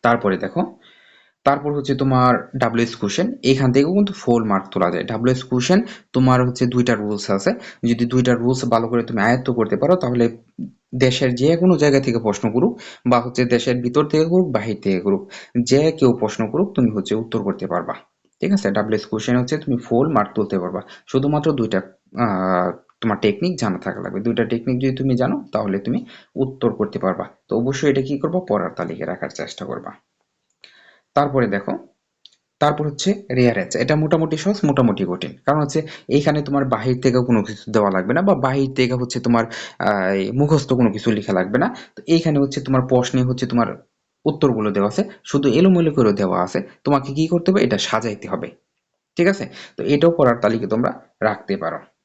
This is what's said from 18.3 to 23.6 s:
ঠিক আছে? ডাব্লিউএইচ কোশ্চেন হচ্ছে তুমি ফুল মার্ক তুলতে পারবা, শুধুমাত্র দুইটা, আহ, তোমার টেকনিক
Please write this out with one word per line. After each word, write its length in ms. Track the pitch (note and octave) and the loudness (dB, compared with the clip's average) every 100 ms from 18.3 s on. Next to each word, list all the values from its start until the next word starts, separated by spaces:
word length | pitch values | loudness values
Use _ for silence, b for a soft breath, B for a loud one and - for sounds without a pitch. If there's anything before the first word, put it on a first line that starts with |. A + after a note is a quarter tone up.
| _ | _
ঠিক 120 | - G3 | -2 0
আছে? 100 | G2+ G2+ | 0 -2
ডাব্লিউএইচ 280 | G#2+ A2 - | 0 -2 -2
কোশ্চেন 240 | A2 A#2 B2 | -6 0 0
হচ্ছে 140 | B2 D3+ | 0 -4
তুমি 140 | - A#2+ | -4 -6
ফুল 200 | - A#2 D3+ | 0 0 2
মার্ক 140 | B2+ G#2 - | 0 -2 -4
তুলতে 180 | G2+ G2 | -2 -2
পারবা, 180 | F2+ - - B - | -4 -8 -10 B -4
শুধুমাত্র 360 | C3 C#3+ D3+ D#3 C#3+ | -2 0 0 0 0
দুইটা, 200 | A2 G2 - _ _ - | -2 -2 -6 _ _ -4
আহ, 440 | A#2 F#2+ F#2 F2+ F2+ F2+ _ _ | -2 0 0 0 0 -4 _ _
তোমার 160 | A2+ G2+ | -4 0
টেকনিক 280 | G#2+ G2+ F3+ E3 | 0 0 -4 -2